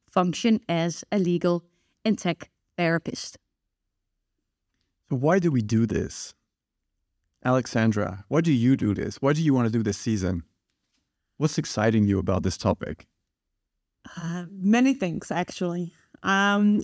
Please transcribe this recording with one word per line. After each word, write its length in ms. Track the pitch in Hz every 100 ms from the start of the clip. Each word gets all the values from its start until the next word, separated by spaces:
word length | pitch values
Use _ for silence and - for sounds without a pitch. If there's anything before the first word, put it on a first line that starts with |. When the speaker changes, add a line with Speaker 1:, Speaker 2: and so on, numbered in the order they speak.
| _
Speaker 1:
function 520 | 190 180 - 233 214 -
as 340 | 170 170 160 -
a 80 | 208
legal 460 | 180 170 180 175 _ _ _ _
and 120 | 220 202
tech 340 | 180 165 - _ _ -
therapist. 600 | 170 165 - - - - _ _ _ _ _ _ _ _ _ _ _ _ _ _ _ _ -
Speaker 2:
So 60 | 131
why 240 | 147 190
do 100 | 170
we 100 | 131
do 260 | 104 113 113
this? 480 | - - - - - _ _ _ _ _ _ _ _ _ _ 127
Alexandra, 800 | 131 120 117 113 104 95 98 -
why 120 | 143
do 100 | 165
you 240 | 127 120
do 200 | 135 107
this? 260 | 117 104 -
Why 140 | 135
do 80 | 151
you 100 | 160
wanna 160 | 131 117
do 140 | 117
this 160 | 107 98
season? 460 | 117 107 92 87 - _ _ _ _ _ _ _ _ -
What's 220 | 156 -
exciting 480 | - - 107 110 101
you 120 | 95
about 240 | 92 92
this 140 | 95 -
topic? 500 | 101 - - 78 - _ _ _ _ _ _ _ _ _ - -
Speaker 3:
Uh, 300 | 165 175 170
many 440 | 196 190 226 262
things, 360 | 269 180 160 -
actually. 640 | 165 175 - 175 175 170 _ _ -
Um, 580 | 185 196 202 202 208 208